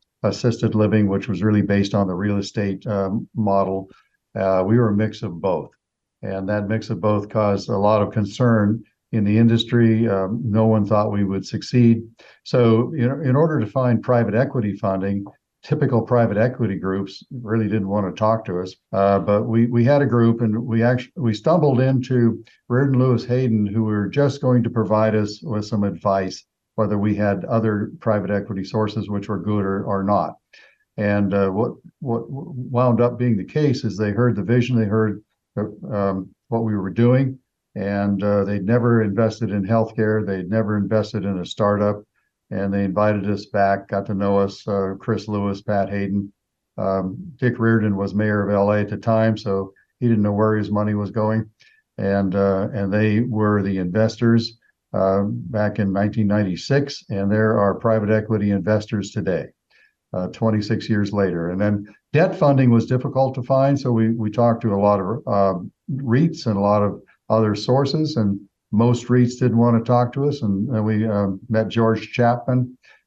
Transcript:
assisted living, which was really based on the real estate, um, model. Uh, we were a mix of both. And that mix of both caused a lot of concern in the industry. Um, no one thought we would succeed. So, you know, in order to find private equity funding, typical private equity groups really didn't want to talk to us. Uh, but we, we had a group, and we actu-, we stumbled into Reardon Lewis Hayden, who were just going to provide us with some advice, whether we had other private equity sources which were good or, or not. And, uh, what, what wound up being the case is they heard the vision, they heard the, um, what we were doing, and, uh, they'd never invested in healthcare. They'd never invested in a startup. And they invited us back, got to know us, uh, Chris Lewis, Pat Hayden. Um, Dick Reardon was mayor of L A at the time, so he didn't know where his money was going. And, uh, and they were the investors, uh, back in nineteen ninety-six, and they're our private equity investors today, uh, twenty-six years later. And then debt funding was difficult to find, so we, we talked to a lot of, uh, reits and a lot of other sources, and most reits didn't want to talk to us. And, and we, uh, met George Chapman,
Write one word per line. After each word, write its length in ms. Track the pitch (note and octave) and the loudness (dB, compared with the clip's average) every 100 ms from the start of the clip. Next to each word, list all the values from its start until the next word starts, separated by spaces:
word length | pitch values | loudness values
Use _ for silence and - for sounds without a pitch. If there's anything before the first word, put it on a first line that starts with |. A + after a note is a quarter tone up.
| _ _ | _ _
assisted 520 | G#2 - B2 - A2 | -4 -2 -2 0 0
living, 340 | G#2+ G#2 G#2+ G2+ | 2 2 2 2
which 200 | F#2+ - | 0 -4
was 140 | F2 | -2
really 180 | G#2+ G#2 | 2 2
based 340 | G2 G2+ G2 | 2 2 2
on 120 | G#2 F#2+ | 0 -2
the 80 | |
real 240 | F2+ G#2 G2+ | -2 -2 -4
estate, 480 | F#2+ A2+ G2+ F#2+ A2+ | -4 -4 -4 -4 -4
um, 420 | G2+ F#2+ G2+ - | -4 -2 -4 -6
model. 560 | - G#2 G2 F#2+ F#2+ F#2+ _ _ _ _ | -4 0 0 0 -4 -8 _ _ _ _
Uh, 280 | G#2 F#2+ F#2+ | -4 0 2
we 140 | F#2 A#2+ | 4 4
were 100 | A2+ | 4
a 80 | G2+ | 2
mix 260 | G#2+ - | -2 -4
of 180 | G#2 E2+ | -10 -6
both. 300 | F#2+ E2 - _ _ _ _ _ | -4 -4 -6 _ _ _ _ _
And 260 | G2+ F#2+ F#2+ | -10 -6 -4
that 200 | G#2 G2 | -4 -2
mix 200 | A2 - | -4 -4
of 120 | F#2 | -4
both 280 | G#2+ G#2 G2+ | 0 -2 -2
caused 400 | A2 G#2 G2 - | 0 0 0 -2
a 80 | G2+ | -2
lot 240 | G#2 G#2+ | 2 2
of 120 | G2+ | 2
concern 680 | A2+ G2+ - B2 A2 G2+ A#2 - _ _ | -2 -2 0 2 4 2 0 -6 _ _
in 140 | A2+ | -2
the 120 | G2+ G#2+ | 2 4
industry. 720 | A#2 A2+ A2+ A#2+ A2+ A2 A2+ | 4 4 2 4 4 4 2
Um, 320 | G2 F#2+ - | 0 -2 -4
no 220 | A2+ G#2+ | -2 2
one 220 | A2 A2 G2+ | 4 2 2
thought 260 | G#2+ G#2+ | 0 0
we 120 | G2+ | 0
would 200 | G2 G2 | -2 -2
succeed. 580 | - - - B2+ A#2 A2+ - - - _ | -6 -8 -2 4 4 4 -2 -18 -20 _
So, 500 | - B2+ A#2 A2 B2+ | -2 2 4 4 0
you 120 | D#3+ A#2+ | -2 -2
know, 140 | C#3 | -2
in 160 | B2+ C3+ | 0 2
order 240 | E3 D3 | 2 0
to 60 | G#2+ | -2
find 360 | C3+ B2 A2 | -2 0 0
private 320 | - A#2+ G#2 | 2 2 2
equity 400 | G#2+ C3+ C3 G#2 | 0 0 -2 -4
funding, 520 | G2 G2+ F#2+ G2 G2 G2 - _ _ | -2 -4 -2 -2 -4 -8 -16 _ _
typical 400 | - - B2+ A#2 | -4 -2 2 0
private 360 | - B2 A2+ G#2 | 2 2 2 2
equity 380 | B2 B2 G#2+ F#2 | 0 0 -4 -2
groups 460 | F#2 F#2+ G2 - - | -4 -4 -6 -12 -16
really 360 | B2+ A2 A2+ G#2 | -12 -4 -2 0
didn't 200 | G#2+ F#2+ | -2 -2
want 180 | G#2 F#2+ | -2 -2
to 120 | - | 0
talk 260 | A2 A2+ - | 0 0 -2
to 120 | F2+ | -6
us. 140 | F2+ - _ | -6 -12 _
Uh, 260 | F#2+ G2 G2 | 0 2 2
but 240 | E2+ G#2 | 2 0
we, 240 | A#2+ A2+ A#2+ | 2 2 2
we 180 | A#2 | 2
had 180 | A#2+ C#3+ | 4 4
a 40 | C#3+ | 4
group, 340 | A#2+ A#2 A#2 | 4 4 2
and 240 | A2+ G#2+ | 0 -2
we 180 | - A2+ | -2 0
actu-, 280 | A#2+ B2 - - | 2 0 -4 -4
we 180 | A#2 | -2
stumbled 460 | G#2 D#3+ E3 C#3+ B2 | 0 2 2 2 2
into 600 | C3 C3 B2 B2+ A#2 A#2 - _ - | 2 0 0 2 2 0 -8 _ -4
Reardon 300 | B2 C#3 B2+ | 0 2 2
Lewis 260 | B2+ A2+ | 2 2
Hayden, 420 | - B2 B2+ G#2+ G#2 | 0 -2 0 0 0
who 180 | A2 | 0
were 240 | A2 G#2 G2 | 0 0 -2
just 320 | C#3+ C#3 - | 0 0 0
going 220 | B2+ B2 | 2 2
to 80 | A2 | 2
provide 440 | A2+ G2 G#2+ A2 | -2 0 2 2
us 280 | G#2+ G#2 - | 2 -2 -6
with 240 | E3 G#2+ G#2 | -6 -6 -4
some 180 | G#2 | -2
advice, 600 | G2+ E2 G2+ G2 F#2 - - _ _ - | -2 -2 -2 0 -2 -8 -18 _ _ -4
whether 220 | G#2 G2+ | -2 0
we 160 | G#2 | 0
had 300 | G#2 G#2 F#2+ | 0 0 -2
other 480 | - A2+ A2 G#2 A2 - | -2 -2 0 -2 -4 -6
private 300 | A#2 G#2 F#2+ | -2 -2 -2
equity 340 | G2+ G2+ F#2+ | -4 -4 -6
sources 460 | F#2 A2 G#2+ A2+ G#2 | -4 -2 -2 -4 -6
which 180 | G2+ G2 | -6 -6
were 100 | F#2+ | -6
good 260 | G2+ G#2 | -2 -2
or, 200 | F#2+ G2 | -2 -4
or 180 | - G2 | -4 -2
not. 340 | G2 G2 E2 - _ - - _ _ - | 0 0 -2 -8 _ -20 -20 _ _ -4
And, 380 | G#2 G#2 G2 | -2 0 0
uh, 160 | G2+ G2 | 0 0
what, 240 | F#2+ F2+ - - _ | 0 -4 -6 -18 _
what 300 | C3 A2+ - | -6 -6 -6
wound 720 | C3+ - C3 B2+ B2 B2+ A2+ | -12 -12 -12 -4 0 2 4
up 180 | A#2+ A#2 | 2 0
being 180 | B2 G2+ | 0 0
the 80 | |
case 400 | - D#3 D3 A#2+ | -2 0 0 0
is 120 | G#2+ F#2 | -4 -2
they 140 | G#2 | -2
heard 260 | G2 B2 G2+ | 2 0 0
the 60 | |
vision, 380 | F#2 A#2+ A#2+ A#2 | 0 0 2 0
they 60 | G#2 | 0
heard 360 | A2 A2 - - _ _ | 0 0 -4 -14 _ _
the, 100 | G#2 G#2 G#2 - | -8 -8 -10 -8
um, 420 | G#2 G2 F#2+ F#2+ _ - | -2 -2 -4 -8 _ -6
what 160 | A2+ | -4
we 100 | A2+ | -2
were 160 | G#2 F#2 | -2 -4
doing, 480 | F2 A#2+ C3 C3 C3 _ _ _ | 2 4 4 2 -4 _ _ _
and, 480 | G2+ G2 G2+ G2+ G2 | -8 -4 -2 0 0
uh, 220 | G#2 G2+ | 2 0
they'd 200 | G2 G2+ | 0 -2
never 380 | F#2 A#2+ A#2+ A#2 | 0 2 4 2
invested 480 | G#2+ G2 A2 - G#2+ | 2 0 0 0 -4
in 140 | G#2 | -2
healthcare. 600 | F#2+ A2+ A2+ - G#2+ G#2+ G2+ | 0 0 0 0 0 0 -2
They'd 240 | F#2+ F2 | -6 -2
never 260 | A2 G#2 G#2 | -2 0 -2
invested 480 | G2 A2 G#2 A2 | 0 0 -2 -4
in 140 | G2 F#2 | -4 -6
a 80 | E2+ | -6
startup. 560 | - G#2 G2+ G#2 G#2 - _ _ _ _ | -2 0 2 0 -2 -10 _ _ _ _
And 220 | G2 G2 | -6 -2
they 120 | G2 | -2
invited 460 | G2 F#2 G#2+ G#2 G2 | -2 2 2 0 -2
us 160 | G2 - | -4 -4
back, 420 | G#2 G2 G2 - | 0 0 0 -2
got 160 | G2 G2 | -6 -4
to 80 | |
know 220 | G2 G2+ G2+ | -2 0 2
us, 320 | G2 - - | 0 -4 -4
uh, 240 | G2 F#2+ G2 | -2 -2 -4
Chris 280 | - G#2 - | -4 -4 -4
Lewis, 360 | G#2 G2+ G2 | -4 -4 -4
Pat 260 | - G2+ F#2+ | -2 -2 -2
Hayden. 420 | G2+ G2 G2+ G2+ _ _ _ _ - | -4 -2 -4 -4 _ _ _ _ -6
Um, 400 | G2 F#2+ F#2 - - - | -2 -2 -4 -8 -14 -2
Dick 220 | B2 A#2 | -2 2
Reardon 380 | A2+ A2+ G#2+ G2 | 2 2 2 -2
was 180 | G2 | -2
mayor 320 | G2+ G#2+ G#2 G2 | -2 0 0 0
of 80 | |
L 160 | G2+ G2+ | 2 2
A 80 | G#2 | 2
at 100 | G2+ | -2
the 80 | G#2 | -4
time, 400 | A#2 A2 A2 A2 | 0 2 2 0
so 340 | G#2 G2 G2 - _ _ | -2 -4 -6 -12 _ _
he 60 | A#2+ | 0
didn't 160 | A2 | 2
know 120 | G#2 | 2
where 220 | G2+ G#2+ G#2+ | 2 2 0
his 140 | G#2 | 0
money 220 | G#2 G#2+ | -2 0
was 180 | G#2 G2 | -2 -2
going. 380 | A2 G#2+ A2 A2 _ _ _ _ - | -2 0 0 -4 _ _ _ _ -6
And, 380 | G2+ G2 G2 | -2 0 0
uh, 340 | G2 G2 F#2+ G#2+ | 2 2 0 -2
and 180 | G2 G2 | -4 -2
they 280 | G#2+ G#2+ G#2+ | 0 2 2
were 420 | B2 G#2+ G#2+ G#2 | 0 0 2 2
the 160 | G2 F#2+ | 0 -2
investors, 800 | F2 G#2 A2 - A#2+ A#2 A#2 - _ _ _ | -2 0 0 2 2 2 0 -10 _ _ _
uh, 300 | G2 G2 G2 | -2 2 2
back 540 | G#2 A#2+ - G#2+ G#2 - | -2 -4 -6 -2 -2 -2
in 160 | G2 | -2
nineteen 320 | G2 G#2 A2+ G2+ | 0 0 0 0
ninety-six, 760 | G#2+ F#2+ F2 - C#3 C#3+ - - | 2 0 -4 -2 0 0 -6 -8
and 240 | G2 G2 | -4 0
they're 260 | G#2+ A2 A2 | 2 2 2
our 160 | G2+ | 0
private 360 | F2+ A2+ A2 G#2 | 0 0 0 2
equity 400 | A2 G#2 G#2+ G#2 | 0 0 0 0
investors 640 | G2 F2 G#2+ - G#2+ G2 | 0 2 0 0 -4 -4
today, 340 | G#2+ F#2 E2 E2 _ _ _ _ _ _ | -4 -2 -4 -6 _ _ _ _ _ _
uh, 140 | F#2 F#2 | -8 -8
twenty-six 640 | - A2+ G#2+ G2+ A2 - | -2 0 0 0 -4 -2
years 200 | G#2+ G2 | -2 0
later. 380 | G#2 F#2+ E2+ E2+ | 0 0 -2 -4
And 80 | F#2 | -2
then 280 | G#2 G2+ - - _ | 0 0 -4 -18 _
debt 260 | D3 F#3 - | 2 2 2
funding 320 | D3 C3+ B2+ | 2 4 4
was 140 | A#2 | 4
difficult 500 | A2+ B2+ B2+ C3 C3+ B2+ | 2 -2 -2 0 0 -2
to 60 | |
find, 380 | B2 C3+ C#3 C3+ | 0 2 2 2
so 120 | C3 | 0
we, 180 | A2+ A2+ | 2 2
we 200 | A2+ G#2+ | 0 -2
talked 300 | A2+ A#2 A2+ | 2 2 2
to 120 | A2+ | 0
a 20 | G2+ | 2
lot 240 | G#2 G2+ | 4 2
of, 220 | F#2 A#2+ - | 0 -6 -2
uh, 320 | G2+ G2 F2+ - - - | 2 2 0 -6 -14 -10
reits 560 | C3 C3+ B2 E3+ - | -6 0 2 2 0
and 140 | A#2 G2+ | -4 0
a 20 | |
lot 220 | G2+ G#2 | 2 2
of 180 | G2+ E2 - _ - | 0 -4 -14 _ -2
other 240 | A2 A2 | 0 2
sources, 640 | G#2 - C3 C#3 D#3 D#3 A#2 | 0 0 0 2 0 -2 0
and 220 | G#2 G2 - _ _ | -2 -2 -8 _ _
most 360 | G#2 A#2+ A#2 - | 2 2 2 2
reits 260 | B2 A#2+ - | 2 2 2
didn't 220 | B2+ A2+ | 0 2
want 180 | A#2+ A2+ | 4 2
to 100 | A#2 | 2
talk 280 | A#2+ B2 | 2 0
to 120 | C#3 C#3+ | -2 -2
us. 140 | - | -2
And, 280 | G#2 G2 A#2 | -2 -2 -2
and 140 | A2 | -2
we, 220 | G#2+ G#2+ A2+ | 0 0 0
uh, 220 | G2+ G2 F#2+ - | 0 -2 -4 -4
met 180 | A2 G#2 | -2 0
George 420 | A#2 A2+ G#2+ - | 0 2 0 -4
Chapman, 640 | - A#2+ B2 B2+ B2+ B2 - _ _ | 0 0 0 0 -2 -2 -8 _ _